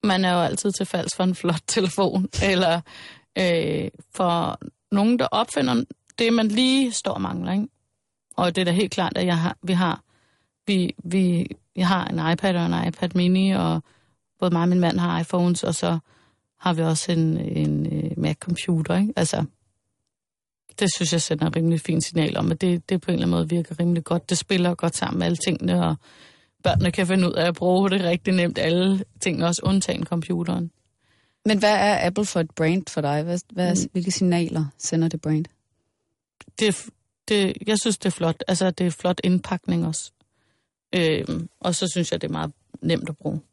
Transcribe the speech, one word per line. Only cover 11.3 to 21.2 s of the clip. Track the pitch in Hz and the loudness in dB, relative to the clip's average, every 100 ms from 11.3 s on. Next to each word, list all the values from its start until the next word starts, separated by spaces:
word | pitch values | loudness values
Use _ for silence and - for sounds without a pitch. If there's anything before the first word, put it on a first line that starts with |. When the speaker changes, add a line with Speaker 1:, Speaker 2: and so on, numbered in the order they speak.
| 170 180 - _ - | 2 -2 -8 _ -2
Speaker 1:
jeg | 180 | 0
har | 190 - | 2 0
en | 165 160 | -2 0
iPad | 170 196 | 0 0
og | 175 170 | 0 0
en | 170 170 | 0 -2
iPad | 165 180 | -4 -2
mini, | 180 180 185 190 | 2 2 4 2
og | 190 165 160 - _ _ _ _ _ | 2 0 -2 -4 _ _ _ _ _
både | 185 | 0
mig | 170 | 2
og | 175 | 4
min | 180 | 4
mand | 175 180 | 2 2
har | 175 170 | 0 0
iPhones, | 165 180 175 175 | -2 0 2 0
og | - | -2
så | 160 170 165 _ _ _ _ _ _ | -2 0 -2 _ _ _ _ _ _
har | 185 | -2
vi | 165 | 0
også | 165 160 - | 0 0 0
en, | 165 160 160 | 2 2 0
en, | 160 156 151 151 156 | -2 -2 0 0 -2
øh, | 151 156 165 | -2 -4 -2
Mac-computer, | 156 156 - 170 - 165 151 175 | -2 -2 -4 -4 0 -2 0 0
ikke? | 208 - | 0 0
Altså, | 165 - - _ _ _ _ _ _ _ _ _ _ _ _ - | -2 0 -4 _ _ _ _ _ _ _ _ _ _ _ _ -2
det | 196 | -2
synes | - 165 | 0 0
jeg | 170 | 0